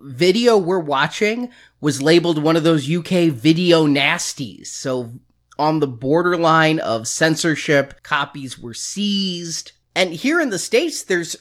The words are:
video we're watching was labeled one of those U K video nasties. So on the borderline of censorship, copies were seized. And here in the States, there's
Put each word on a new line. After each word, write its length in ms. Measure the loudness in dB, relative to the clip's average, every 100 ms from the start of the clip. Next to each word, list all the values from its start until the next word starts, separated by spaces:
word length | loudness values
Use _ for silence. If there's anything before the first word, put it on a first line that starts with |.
video 560 | -18 0 2 4 4 4
we're 200 | 2 -2
watching 720 | -2 0 0 0 -2 -2 -8 -12 _ _
was 220 | -2 0
labeled 420 | 4 4 4 0
one 140 | 2 2
of 60 |
those 260 | 2 2 0
U 120 | -4
K 280 | -2 2 2
video 580 | 2 2 4 4 4 4
nasties. 800 | 2 0 -2 -6 -8 -12 -12 -16
So 460 | -12 -6 -6 -8 -14 -20 _ _ -2
on 220 | 0 2
the 80 | 0
borderline 920 | -2 0 0 2 2 4 4 4 2
of 280 | -2 -4 -4
censorship, 960 | 0 0 2 0 -2 2 0 0 -6
copies 560 | -6 -4 -4 -8 -14 -14
were 140 | -14
seized. 1000 | -12 -10 -6 -4 -2 -4 -6 -8 -10 -12 _ _ -2
And 160 | -2
here 300 | -2 -2 0
in 80 | -2
the 100 | -4
States, 440 | -2 0 0 -6
there's 340 | -4 -4 -4 -10